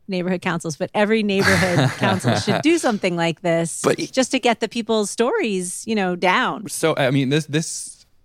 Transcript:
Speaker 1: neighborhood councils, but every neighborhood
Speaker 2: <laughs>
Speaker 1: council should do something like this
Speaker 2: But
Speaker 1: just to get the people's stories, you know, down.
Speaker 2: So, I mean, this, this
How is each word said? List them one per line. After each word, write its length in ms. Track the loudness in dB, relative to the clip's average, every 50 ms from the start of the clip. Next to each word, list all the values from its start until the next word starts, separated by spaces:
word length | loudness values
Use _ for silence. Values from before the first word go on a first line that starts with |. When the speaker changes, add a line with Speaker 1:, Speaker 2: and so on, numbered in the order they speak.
| _ -6
Speaker 1:
neighborhood 320 | -4 -4 -2 -2 -2 -2
councils, 340 | -2 -2 -4 -2 -4 -6 -6
but 160 | -6 -6 -2 0
every 300 | 0 2 2 2 2 2
neighborhood 680 | 2 2 2 4 4 4 2 2 2 2 2 2 2
Speaker 2:
<laughs> 80 | 0
Speaker 1:
council 380 | 0 0 0 0 0 0 0 0
should 260 | 2 0 0 0 2 2
do 140 | 2 2
something 380 | 2 2 0 0 0 0 -2 0
like 260 | 0 0 -2 -2 -2
this 400 | -2 0 0 0 0 -2 -4 -2
Speaker 2:
But 160 | 0 0 0
Speaker 1:
just 340 | 0 -4 -2 -2 -2 0 0
to 80 | 0 0
get 200 | 2 0 0 0
the 80 | -2
people's 420 | -4 -4 -6 -2 0 0 0 -2 -2
stories, 800 | -2 -2 0 0 0 0 -2 -2 -2 -2 -4 -6 -8 -10 -6
you 80 | -2 -2
know, 220 | 0 0 0 -2
down. 500 | 0 2 2 4 2 2 0 -2 -6 -8
Speaker 2:
So, 280 | -10 -4 0 0 2 2
I 140 | 2 2 2
mean, 180 | 2 2 2 2
this, 160 | 0 0 0
this 600 | -2 -2 -4 -2 -4 -8 -10 -12 -14 -16 -20 _ _ _ _